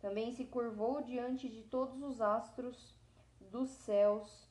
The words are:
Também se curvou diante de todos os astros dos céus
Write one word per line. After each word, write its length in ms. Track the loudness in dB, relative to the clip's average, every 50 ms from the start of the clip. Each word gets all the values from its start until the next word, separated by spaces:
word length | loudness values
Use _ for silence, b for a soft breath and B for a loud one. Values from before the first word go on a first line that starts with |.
Também 300 | -4 -2 -2 -2 -2 -2
se 140 | -4 -6 -8
curvou 580 | -4 -2 -2 -2 -2 -2 0 0 0 0 0 -2
diante 460 | -4 -4 -4 -2 -2 -4 -4 -4 -8
de 160 | -10 -10 -12
todos 360 | -4 -2 -2 -2 -2 -4 -8
os 200 | -6 -6 -2 0
astros 760 | 2 2 2 2 0 -4 -10 -8 -8 -8 -10 -12 -18 -20 -20 -20 b b b b b b b -20 -20 -10
dos 180 | -4 -2 -2 -2
céus 800 | -4 -10 -4 2 6 8 8 8 6 4 0 -8 -16 -20 -20 -20